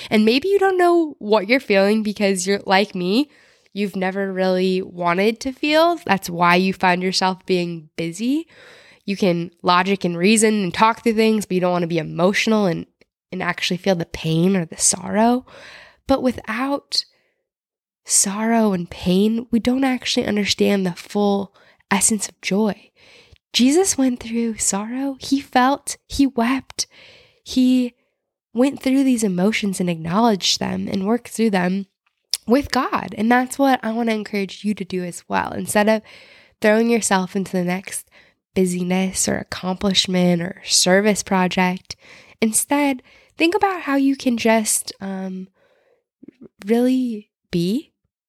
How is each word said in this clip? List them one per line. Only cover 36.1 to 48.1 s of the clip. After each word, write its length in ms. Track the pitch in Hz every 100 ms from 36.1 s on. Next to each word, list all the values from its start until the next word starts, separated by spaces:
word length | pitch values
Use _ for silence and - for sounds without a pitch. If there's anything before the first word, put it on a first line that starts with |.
| - - - _ _
throwing 300 | 220 214 233
yourself 440 | 233 - 190 185
into 180 | 202 180
the 120 | 185
next 460 | 175 185 - - - _ _ _ _
busyness 720 | - 185 180 180 185 190 185 -
or 80 | -
accomplishment 1080 | - - 185 185 208 185 - 180 175 175
or 180 | 175 -
service 580 | - - 185 190 214 196
project, 720 | - 190 180 185 180 185 - - - - - -
instead, 640 | 226 214 - 285 285 262 - _ _ -
think 180 | 330
about 280 | 415 392 359
how 120 | 285
you 220 | 277 269 269
can 200 | 262 233
just, 560 | 226 226 214 - - -
um, 460 | 196 190 190 185 185 _ _ _ _ _ _ _ - - - - 196
really 640 | 226 254 262 247 214 - _ _
be, 400 | 170 175 240 - _ _